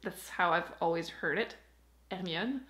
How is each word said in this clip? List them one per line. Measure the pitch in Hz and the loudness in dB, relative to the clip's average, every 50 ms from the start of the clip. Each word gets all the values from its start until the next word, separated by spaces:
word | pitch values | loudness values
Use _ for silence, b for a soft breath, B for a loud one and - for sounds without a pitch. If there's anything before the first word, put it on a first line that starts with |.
that's | - 220 156 - - - | -6 -8 -8 -8 -12 -12
how | - - 185 175 | 0 2 4 6
I've | 165 170 170 - - - | 6 4 2 0 -4 0
always | - 170 165 170 165 - | 0 2 2 2 0 -4
heard | - - - 170 147 175 | -6 -4 -2 0 2 2
it. | 233 - - - - - _ _ _ _ _ _ - _ | 0 -2 -4 -14 -18 -20 _ _ _ _ _ _ -10 _
Hermione. | - 185 185 185 160 160 190 233 269 277 254 - | -6 -4 -2 -2 0 0 0 0 -2 -2 -4 -6